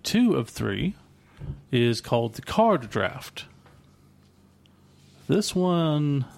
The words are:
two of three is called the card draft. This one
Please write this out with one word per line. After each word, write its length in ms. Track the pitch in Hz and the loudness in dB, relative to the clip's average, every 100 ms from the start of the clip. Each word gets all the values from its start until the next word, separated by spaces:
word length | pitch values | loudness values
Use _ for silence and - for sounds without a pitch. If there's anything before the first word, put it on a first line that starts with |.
two 320 | - 220 247 139 | -2 2 4 2
of 140 | 117 | -2
three 460 | - 113 101 175 - - _ _ - - - - | -4 -4 -2 -2 -4 -12 _ _ -16 -14 -14 -2
is 300 | 123 120 110 | 0 2 0
called 320 | - 120 117 - | 0 -2 -2 -6
the 60 | |
card 480 | - - 226 175 113 | -4 2 4 2 0
draft. 560 | 110 92 - - - - - - - - - - _ _ _ _ _ _ _ _ _ - - - | -2 -2 -4 -14 -16 -18 -20 -20 -20 -20 -20 -20 _ _ _ _ _ _ _ _ _ -20 -12 -2
This 280 | 170 - 180 | 0 0 0
one 720 | 180 175 160 151 147 139 127 | 2 2 2 2 2 0 -2